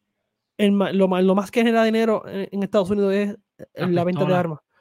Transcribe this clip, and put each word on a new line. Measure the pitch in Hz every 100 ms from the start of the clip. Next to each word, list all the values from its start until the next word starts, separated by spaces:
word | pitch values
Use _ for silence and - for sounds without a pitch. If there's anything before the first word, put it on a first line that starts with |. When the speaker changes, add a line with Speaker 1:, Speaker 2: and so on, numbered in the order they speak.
| _ _ _ _ _ -
Speaker 1:
el | 202
ma-, | 202 180
lo | 190 185
ma-, | 185
lo | 190
más | 190 196
que | 240
genera | 233 226 226
dinero | 220 226 214 -
en, | 196 190
en | 202
Estados | 190 214 180
Unidos | 208 196
es, | 196 202 - _ _
eh, | - -
Speaker 2:
Las | 180
Speaker 1:
la | 175
venta | 175 180
de | 185
Speaker 2:
pistolas. | 180
Speaker 1:
armas. | 170 151 _ _